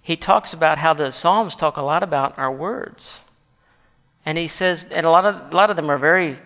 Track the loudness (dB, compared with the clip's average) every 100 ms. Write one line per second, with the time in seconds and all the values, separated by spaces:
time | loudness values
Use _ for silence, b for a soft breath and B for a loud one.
0 | -6 -6 2 0 0 0 0 2 0 0
1 | -2 0 2 2 0 -2 -4 -2 -2 -2
2 | 0 -2 -2 -4 -6 -4 -8 -8 -10 -14
3 | -18 -18 _ _ _ _ _ _ _ _
4 | _ _ -8 -6 -6 -2 -2 -2 -4 0
5 | 4 4 4 -2 -2 2 2 2 -2 0
6 | 4 2 0 -6